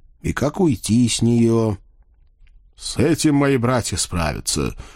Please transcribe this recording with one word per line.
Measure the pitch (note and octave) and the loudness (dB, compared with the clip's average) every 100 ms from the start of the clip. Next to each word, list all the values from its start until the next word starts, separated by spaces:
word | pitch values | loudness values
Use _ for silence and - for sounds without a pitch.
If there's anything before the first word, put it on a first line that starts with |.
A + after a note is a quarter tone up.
| - _ | -20 _
и | - | -8
как | - C#3 C#3+ | -2 -2 0
уйти | F3 A2+ - A#2 A#2 | 0 0 0 2 2
с | - | 2
неё?» | A#2 A#2+ A#2 A2+ A2 G2 - _ _ _ _ _ - - _ - | 2 4 4 2 0 -4 -10 _ _ _ _ _ -20 -20 _ -16
«С | - - | -8 -2
этим | D3+ D#3 D#3 | 0 2 2
мои | C#3+ C#3 C3 | 2 2 2
братья | A#2+ B2+ - F2+ | 0 -2 -2 -6
справятся. | - F2+ D#2 - - D2+ B1 - - | -4 -4 -4 -4 -6 -4 -4 -6 -16